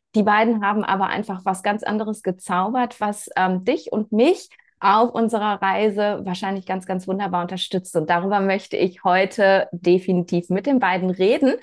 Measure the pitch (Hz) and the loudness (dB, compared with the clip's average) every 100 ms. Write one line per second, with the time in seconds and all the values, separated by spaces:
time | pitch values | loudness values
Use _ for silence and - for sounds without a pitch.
0 | _ 214 208 208 226 220 202 208 - 196 | _ 0 4 4 2 2 0 -2 0 0
1 | 190 - 214 185 190 185 208 214 - 214 | -2 -2 -6 -6 -4 -4 -4 -4 -4 -4
2 | 214 214 190 185 - 180 196 190 240 - | -4 -6 -6 -6 -4 -2 0 -2 -4 -4
3 | 208 208 - - 185 185 185 - - 214 | -6 -6 -6 0 0 0 0 -2 -2 -6
4 | 220 214 285 392 - _ _ _ 196 214 | -2 2 4 2 -4 _ _ _ 2 4
5 | 240 - 226 220 208 196 190 190 214 202 | 2 2 0 0 -2 0 0 2 0 2
6 | 208 202 185 180 196 196 190 190 185 185 | -2 -2 -6 -6 -4 -6 -6 -8 -4 -6
7 | 185 190 196 180 175 185 - 185 180 165 | -4 -4 -2 -4 -4 -6 -4 -6 -2 -4
8 | 156 170 196 202 196 196 - - 190 - | 0 0 2 0 0 -2 -4 -2 -2 -2
9 | 185 185 190 - 196 190 - 175 175 180 | 0 2 2 2 4 4 2 -2 2 2
10 | 185 180 170 175 170 185 233 262 185 180 | 2 -2 0 -2 -2 -2 0 2 2 0
11 | 185 185 190 311 269 466 | -2 0 2 4 2 0